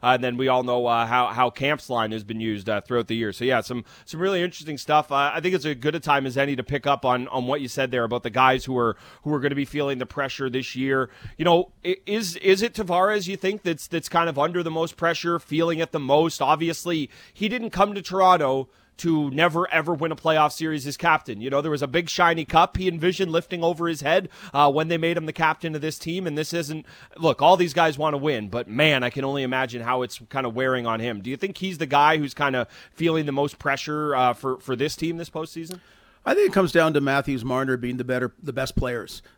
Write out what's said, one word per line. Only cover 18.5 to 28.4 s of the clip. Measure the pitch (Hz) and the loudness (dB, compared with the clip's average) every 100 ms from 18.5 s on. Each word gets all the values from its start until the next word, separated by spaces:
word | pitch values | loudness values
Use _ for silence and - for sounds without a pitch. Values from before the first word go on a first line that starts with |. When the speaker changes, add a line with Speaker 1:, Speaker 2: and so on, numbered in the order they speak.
| 135 131 _ _ - | 0 -4 _ _ -6
Speaker 1:
to | 170 156 143 | 0 0 0
never, | 135 170 165 180 | 2 2 2 0
ever | 160 156 | 0 0
win | 160 160 | -2 -4
a | 151 | -2
playoff | 160 156 151 | 0 4 2
series | - 160 156 131 | 0 -6 -4 -6
as | 135 | -2
captain. | 170 156 - 101 | 2 2 0 -8
You | 123 | -2
know, | 139 | -2
there | 156 | 0
was | 147 | -2
a | 139 | -2
big | 160 170 | -2 -2
shiny | - 175 165 156 | 2 4 2 0
cup | 165 175 - | 0 0 0
he | 185 | -2
envisioned | 165 170 185 190 | 0 -2 0 -2
lifting | 160 - 180 | -2 -2 -2
over | 165 165 170 | -2 0 -4
his | 156 | -2
head, | 139 180 185 - 190 | 0 0 0 -12 -6
uh, | 139 143 | 4 4
when | 143 160 | 4 0
they | 170 | 0
made | 170 170 | 0 -2
him | 156 | -4
the | |
captain | 156 165 160 170 156 | 0 0 0 -4 -6
of | |
this | 151 - | -6 -8
team, | 165 180 180 | -6 -6 -4
and | 147 | -4
this | 156 | -4
isn't, | 170 147 156 - - - - | -4 -4 -8 -12 -20 -20 0
look, | 160 123 | 2 6
all | 151 180 | 6 6
these | 175 | 4
guys | 143 165 139 | 4 2 2
wanna | 156 143 | -2 0
win, | 147 127 | -2 -2